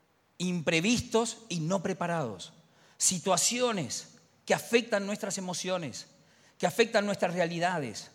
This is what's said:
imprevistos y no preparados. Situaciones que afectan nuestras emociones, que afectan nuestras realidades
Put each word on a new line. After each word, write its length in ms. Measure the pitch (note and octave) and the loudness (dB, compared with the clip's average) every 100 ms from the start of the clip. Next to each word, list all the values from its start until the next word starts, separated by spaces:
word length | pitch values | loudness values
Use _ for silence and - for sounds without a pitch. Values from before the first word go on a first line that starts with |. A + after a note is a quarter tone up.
| _ _ _ - | _ _ _ -4
imprevistos 1000 | F3+ F3+ D#3 E3 G3+ A#3+ - A3+ A#3 - - | -2 0 4 4 4 2 2 2 2 -4 -8
y 120 | F3 | -4
no 220 | D#3 F#3+ | 0 0
preparados. 720 | F#3 F#3 E3+ E3+ B2 F2+ - - _ _ _ - | -2 -2 -2 0 -2 -6 -14 -18 _ _ _ -2
Situaciones 1120 | - F3+ F#3+ F3 - A#3+ B3 G3+ A#2 - - - _ _ | 0 0 2 2 2 2 0 0 -4 -6 -12 -20 _ _
que 100 | - | -2
afectan 520 | F3 - A#3+ A#3 G3+ G3 | -2 2 2 2 -2 -2
nuestras 320 | G#3 G3 F#3+ | -6 -6 -6
emociones, 680 | F#3 E3+ F#3 F#3 D3 - - _ _ _ _ - | -6 -6 -4 -4 -4 -10 -16 _ _ _ _ -4
que 80 | F3+ | -2
afectan 400 | - A3+ A3+ G3+ | 2 2 4 2
nuestras 260 | F#3+ F#3 | 0 -2
realidades 800 | F3 E3+ E3+ F3 F3 B2 F#2+ - | 0 0 0 0 0 -4 -8 -14